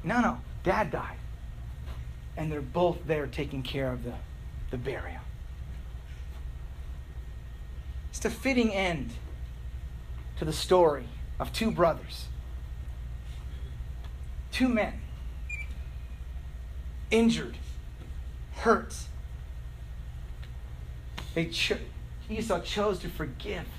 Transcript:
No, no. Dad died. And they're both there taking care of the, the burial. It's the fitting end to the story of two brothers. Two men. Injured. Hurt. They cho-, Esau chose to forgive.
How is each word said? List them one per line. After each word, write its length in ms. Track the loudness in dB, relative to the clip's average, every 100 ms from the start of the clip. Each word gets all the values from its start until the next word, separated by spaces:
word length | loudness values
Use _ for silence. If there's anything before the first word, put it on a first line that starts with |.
No, 180 | 4 6
no. 180 | 6 2 -6 0
Dad 280 | 4 4 4
died. 260 | 0 -2 -6 -8 -8 -8 -8 -6 -6 -6 -6 -6 -8 -8 -2
And 140 | 0
they're 100 | 0
both 460 | 0 6 6 6 2
there 180 | 2 2
taking 380 | 0 0 -2
care 280 | 0 0 2
of 120 | 0
the, 100 | -2 -4 -6 -8 -6 -6 -2
the 80 | -2
burial. 440 | -2 -2 -4 -6 -6 -8 -8 -6 -6 -6 -6 -8 -8 -8 -8 -6 -6 -6 -8 -6 -6 -6 -8 -8 -8 -8 -8 -8 -8 -6 -6 -6 -4
It's 80 | 0
the 100 | 0
fitting 420 | 2 4 6 6
end 420 | 4 2 2 -2 -4 -8 -6 -6 -6 -8 -6 -6 -8 -6 -6 -6 -2
to 80 | 0
the 80 |
story 520 | 0 8 10 10 8 -2 -6 -6 -2
of 120 | -2
two 180 | 2 2
brothers. 540 | 8 6 6 -4 -6 -6 -6 -6 -6 -6 -6 -6 -6 -6 -6 -6 -6 -4 -6 -6 -4 -4 -4 -6 -6 -6 -6 -4
Two 180 | 4 6
men. 320 | 6 4 0 -6 -4 -4 -4 -4 -4 -4 -4 -4 -6 -6 -6 -4 -4 -6 -6 -6 -4 -4 -6 6
Injured. 480 | 8 10 6 0 -4 -6 -6 -6 -8 -8 -6 -6 -6 -8 2
Hurt. 380 | 8 8 6 -6 -6 -6 -6 -8 -6 -6 -6 -8 -8 -6 -6 -6 -6 -6 -6 -6 -6 -6 -6 -8 -8 -8 -2
They 140 | 0 0
cho-, 320 | 2 2 2 -2 -8 -8 -8 -4
Esau 300 | -2 2 2
chose 400 | 2 4 4 4
to 100 | -2
forgive. 560 | -2 -4 -4 -4 -4 -4